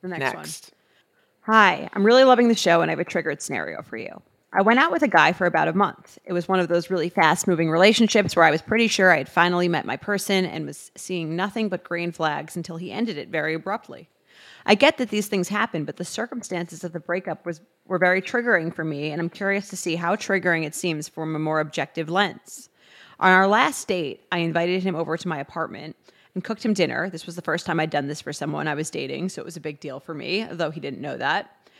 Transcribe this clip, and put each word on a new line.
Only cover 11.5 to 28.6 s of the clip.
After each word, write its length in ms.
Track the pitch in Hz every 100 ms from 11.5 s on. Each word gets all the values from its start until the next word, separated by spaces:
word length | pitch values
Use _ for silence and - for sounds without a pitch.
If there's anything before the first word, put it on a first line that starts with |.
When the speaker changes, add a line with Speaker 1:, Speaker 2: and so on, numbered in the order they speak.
| 220 214
Speaker 1:
but 160 | 180
green 300 | - 170 170
flags 420 | 165 160 147 156 180
until 220 | 165 165
he 120 | 175
ended 260 | - 226 147
it 100 | -
very 260 | 160 156
abruptly. 540 | 160 190 214 - - - _ _ _ - - -
I 100 | 208
get 220 | 285 311
that 120 | 247
these 180 | 208 202
things 220 | 202 180
happen, 340 | 208 226 160
but 140 | 147 -
the 80 | 180
circumstances 800 | - 233 247 - 180 170 165 175
of 80 |
the 80 | 165
breakup 440 | 160 180 185 156 175
was, 140 | 160 _ _ _
were 140 | 185
very 220 | 180 185
triggering 520 | 185 240 240 190 165
for 120 | 170 160
me, 260 | 143 151
and 80 | 151
I'm 80 | 170
curious 380 | - 196 196 202
to 80 | 185
see 180 | 180 165
how 180 | 170 214
triggering 480 | - 196 185 165 151
it 80 |
seems 360 | - 180 156 156
from 260 | - 160 156
a 40 |
more 200 | 156 156
objective 500 | 151 - 139 - 156
lens. 600 | 180 196 - - - - _ _ - - -
On 120 | 185
our 160 | 185 190
last 400 | 214 294 - -
date, 320 | 185 147 - _
I 60 | 175
invited 420 | 165 165 175 185
him 120 | 185 165
over 220 | 156 165
to 100 | 185
my 100 | 151
apartment 600 | 143 170 160 - 160 - _ _ _
and 100 | 190 -
cooked 180 | 220
him 100 | 233
dinner. 360 | 202 156 120 185
This 160 | 170 -
was 100 | 170
the 60 |
first 240 | 165 165 -
time 140 | 165
I'd 100 | 160
done 180 | 151 139
this 140 | 151
for 100 | -
someone 340 | 147 147 151